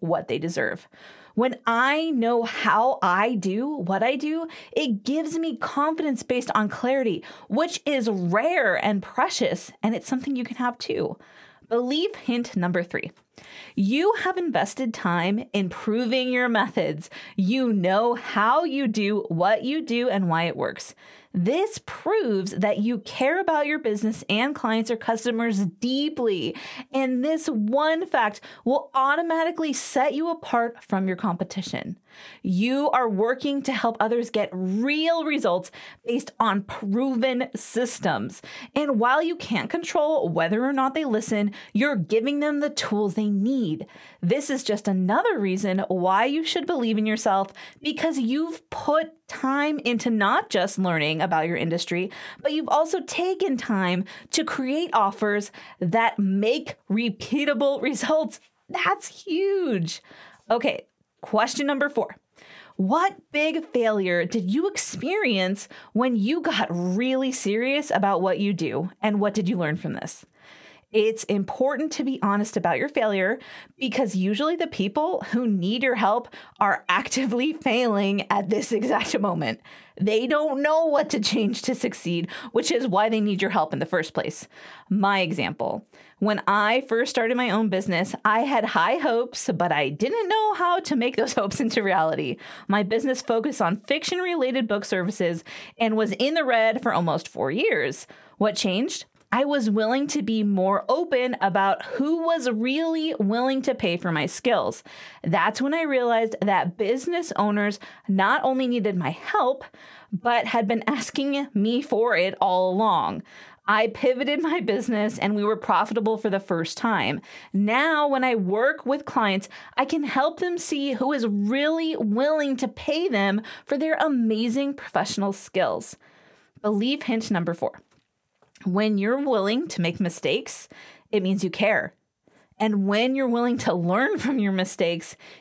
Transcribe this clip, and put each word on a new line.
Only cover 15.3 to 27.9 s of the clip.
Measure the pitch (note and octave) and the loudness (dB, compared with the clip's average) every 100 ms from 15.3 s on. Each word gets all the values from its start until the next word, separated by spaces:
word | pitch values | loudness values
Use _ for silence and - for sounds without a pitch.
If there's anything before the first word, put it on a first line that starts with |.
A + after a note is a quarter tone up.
| G#3+ - | 0 -2
in | G3+ F#3 | -2 -2
proving | - A3 A3 A#3+ B3+ B3+ | -4 -2 -2 0 0 0
your | B3+ B3 | 0 2
methods. | G#3+ A3+ A3 D3+ D#3 - - - | 2 2 0 -2 -4 -10 -14 -8
You | - F#3 C4 B3 | -2 0 2 2
know | G#3 F3+ G3 A#3 | 2 4 4 2
how | A#3 - - G#3+ D4 | 0 -2 2 4 4
you | E4+ C4+ C4 | 2 0 0
do | G#3+ G3+ G#3 - | 0 0 0 -2
what | E3 F#3 A3 | 0 2 2
you | B3+ D#4 | 0 -4
do | D#4 A#3+ B3 | -2 -2 0
and | G3 F3+ | 0 2
why | E3 | 2
it | E3+ C#3+ | 0 -2
works. | A2+ - - - - - _ | -4 -4 -10 -12 -20 -20 _
This | F3+ F3+ E4 G#4+ - - | 0 2 2 0 -2 -8
proves | - D#4+ A4 C4+ G3 F#3+ | -8 0 0 2 0 -2
that | F3+ G#3 G3+ | -2 0 0
you | A3 A3+ | 0 -2
care | - - C4 F4+ | -6 0 0 2
about | F#4 D4+ D4 | 2 2 0
your | D4+ | 0
business | A3+ G#3 A3 G#3+ - | 0 0 -2 -2 -2
and | G#3 C4+ | 0 0
clients | D4 A3+ A3 A3+ | -2 0 0 0
or | A3+ | -2
customers | - A3+ A#3+ A3+ A#3 G3 | -2 0 0 0 0 0
deeply, | F#3+ - B3 C4+ D4 D4+ A3+ F3+ A#2 - - - - | -2 -2 -2 0 -2 0 0 0 -2 -6 -12 -16 -6
and | C4+ C4 B3+ | -2 0 0
this | D4 D#4+ D#4+ | 0 0 0
one | A3 G#3 C4+ D#4 | -2 0 2 2